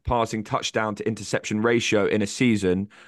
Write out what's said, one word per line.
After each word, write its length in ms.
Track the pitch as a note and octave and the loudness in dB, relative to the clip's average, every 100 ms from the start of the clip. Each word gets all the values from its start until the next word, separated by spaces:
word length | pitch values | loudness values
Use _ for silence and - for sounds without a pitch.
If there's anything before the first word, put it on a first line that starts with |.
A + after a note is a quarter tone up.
passing 380 | - A#2+ A2 A2 | -2 0 0 -4
touchdown 540 | G#2 C#3 - A2+ G#2+ G2+ | -4 -4 -2 -2 -2 -2
to 100 | - | -4
interception 560 | G#2+ G2+ A2+ - G#2+ | -6 -4 -4 -2 0
ratio 440 | A#2 A#2 - G#2+ G2 | 2 2 2 2 2
in 140 | G#2+ | 0
a 60 | G2+ | 0
season. 640 | - B2 G#2 F#2 F#2 G#2 - | 2 2 4 2 0 -2 -10